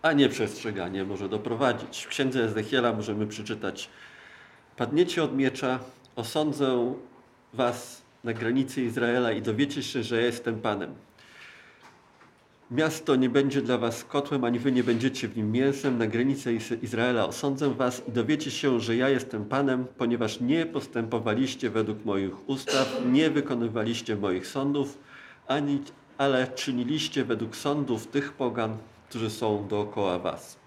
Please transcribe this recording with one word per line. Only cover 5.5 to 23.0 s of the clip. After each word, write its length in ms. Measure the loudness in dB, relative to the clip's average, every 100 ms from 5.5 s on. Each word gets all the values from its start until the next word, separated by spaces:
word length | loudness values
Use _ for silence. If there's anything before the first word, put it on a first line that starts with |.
| 0 -2 -2 -6 -20 -14 -10
osądzę 800 | -4 0 0 0 2 2 0 -4 -12 -20 -20 _ _
was 480 | 0 0 0 -10 -18 -20 _
na 100 | -6
granicy 480 | -2 0 2 0 -2
Izraela 500 | -2 0 2 2 2
i 100 | 0
dowiecie 420 | -2 0 0 -2
się, 200 | -4 -4
że 120 | 0 2
ja 60 |
jestem 400 | 2 0 -4 -2
Panem. 320 | -2 -2 -4 -10 -20 -20 -20 -20 -20 -20 -20 -20 -20 -20 _ _ -20 _ _ _ -4
Miasto 440 | 2 2 0 2 4
nie 140 | 6
będzie 320 | 4 4 2
dla 160 | 2 2
was 260 | 0 -4
kotłem, 400 | -4 -4 0 0
ani 160 | 2 2
wy 120 | 2
nie 120 | 2
będziecie 440 | 4 2 2 0 -6
w 100 | -2
nim 140 | 0
mięsem. 460 | 2 2 2 0 2
Na 100 | 2
granicy 460 | 2 2 0 0
Is-, 300 | -2 -2 -6
Izraela 420 | -2 2 2 4 0
osądzę 480 | 0 -2 0 0
was 340 | 2 0 0 -2
i 40 |
dowiecie 400 | 0 2 0 -2
się, 280 | -2 2 2
że 160 | 2 2
ja 140 | 4
jestem 360 | 2 0 -6 -2
Panem, 400 | 0 2 0 -2 -2
ponieważ 420 | 0 2 0 -2
nie 260 | 0 2 0
postępowaliście 1040 | -4 -4 -4 -2 0 0 0 0 0 -2
według 360 | 0 0 -2 -2
moich 440 | 0 0 -4 -4
ustaw, 520 | -4 0 2 2 0